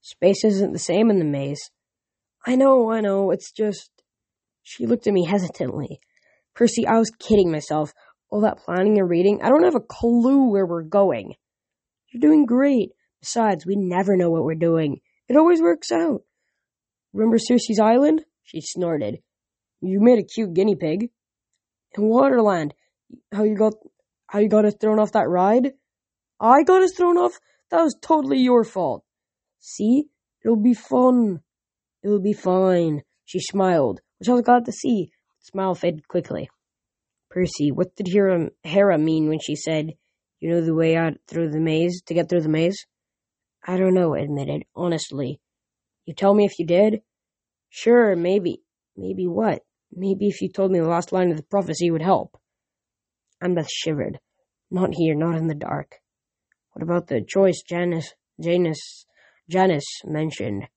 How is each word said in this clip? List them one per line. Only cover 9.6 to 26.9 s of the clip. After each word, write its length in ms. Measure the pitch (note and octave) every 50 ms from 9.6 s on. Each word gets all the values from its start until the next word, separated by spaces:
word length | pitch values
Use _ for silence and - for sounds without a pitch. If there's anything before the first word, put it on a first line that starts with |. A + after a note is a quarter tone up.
| F4
have 100 | F#4 D#4+
a 60 | A#3
clue 680 | - _ - - - A#3 A#3+ A#3+ A#3 B3+ C#4 C#4 C4+ B3
where 160 | G3+ G3 F#3+
we're 160 | E3+ E3+ E3+
going." 520 | D#3+ D#3 - G3+ G3+ F#3 C#3 A2+ F#2+ - - _ _ _ _ _ _ _ _ _ _ _ _ _ _ _
"You're 120 | - A#3
doing 240 | C4+ D4+ D#4 D4+ C#4+
great. 480 | A3+ A#3+ B3+ C#4 C#4+ C#4 A#3+ G3 - _ _ _ _ _ _
Besides, 440 | - - - A#3 A3+ G#3+ F#3+ D#3+ D3+
we 120 | E3+ G3
never 400 | G#3 G3 F3+ F3+ F3+ G3 F#3+ G3+
know 140 | F#3 F3+ E3+
what 120 | E3 E3
we're 120 | D#3+ D#3+ D#3+
doing. 440 | D#3+ E3+ E3+ E3 E3 D#3 D3 C#3 - _ _ _ _ _ _
It 80 | B3
always 260 | D4 D#4+ E4+ F4 D#4+
works 300 | D#4+ E4+ E4+ - - -
out." 320 | F4 E4 E4+ E4 B3 - _ _ _ _ _ _ _ _ _ _ _ _ _ _ _ _ _ _
"Remember 260 | - G3 A3 A3+ A3+ A3+
Circe's 400 | A3+ - B3 A#3+ - - A3 G3
Island?" 460 | G#3+ A3 A#3 B3 C#4+ D4+ D#4+ D#4 - _ _ _
She 180 | _ _ - D#3+
snorted. 600 | D3+ - - - F3+ E3+ E3 D3 A2 G#2 - - _ _ _ _ _ _ _ _ _ _ _ _
"You 200 | - F#3 F#3+ G3+
made 180 | G#3+ A#3+ B3 A3
a 60 | F#3
cute 300 | - - A3+ A3+ F#3 E3+
guinea 200 | F3 G3 G#3+ G3
pig." 360 | - F3 D#3 D#3 G3 A3+ A#3+ _ _ _ _ _ _ _ _ _ _ _ _ _ _ _ _ -
"In 120 | - G#3 G#3+
Waterland, 680 | A3+ B3 C#4 C#4 C4 A#3+ A3 G#3 F#3+ E3+ D#3 D3 - _ _ _ _ _ _ _ - - _ _
how 140 | G3+ G3+ G#3+
you 100 | G#3+ G#3+
got, 200 | G3 G#3+ A3 G#3+ _ _ - _ _ _ _ _ _ _
how 140 | - - G#3
you 80 | G#3 G#3
got 160 | G#3 G#3+ G#3+
us 100 | G#3 G#3
thrown 240 | _ - A3 G#3+ A3
off 140 | G#3+ G3+
that 160 | - A3 F#3 C3
ride?" 460 | F3 F3+ F#3 G3 A3 B3+ B3+ C#4 C4+ _ _ _ _ _ _ _ _ _ _ _ _ _
"I 240 | - A3+ B3+ C#4+ D4+
got 180 | D4+ F#4 F#4+
us 120 | F#4+ F4+